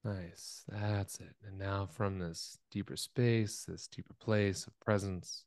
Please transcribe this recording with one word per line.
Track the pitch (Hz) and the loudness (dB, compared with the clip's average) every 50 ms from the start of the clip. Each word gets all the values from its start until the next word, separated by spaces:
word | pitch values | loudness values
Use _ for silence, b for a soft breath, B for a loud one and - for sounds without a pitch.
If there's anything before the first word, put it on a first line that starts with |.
| - | -2
Nice. | 107 101 92 87 87 - - - - - - - - | -2 -4 -2 -6 -8 -12 -12 -14 -14 -14 -12 -12 -8
That's | 101 104 104 104 107 101 98 - - - | -4 0 2 2 2 2 0 -2 -6 -12
it. | 95 92 - _ 104 | -12 -16 -18 _ -16
And | 101 98 95 | -12 -8 -4
now | 98 98 98 98 98 | -2 0 0 0 0
from | 92 - - 107 98 95 92 | -2 0 0 0 2 2 0
this | 87 82 82 - - - - - _ _ | -4 -4 -4 -6 -10 -10 -12 -18 _ _
deeper | - 104 98 - 73 | -2 -2 -2 -2 -4
space, | - - - _ - 123 120 117 113 107 104 - - - | -8 -8 -4 _ 4 6 6 6 4 4 2 -2 -6 -8
this | - - - - - | -8 -10 -10 -10 -12
deeper | - - - - - | -12 -12 -12 -12 -16
place | _ - - 107 104 101 98 92 - - | _ 0 4 4 6 6 4 2 0 -6
of | - _ _ | -10 _ _
presence | - - 107 101 95 98 92 87 - - - - - | 4 4 6 6 4 0 -2 -4 -6 -8 -12 -12 -14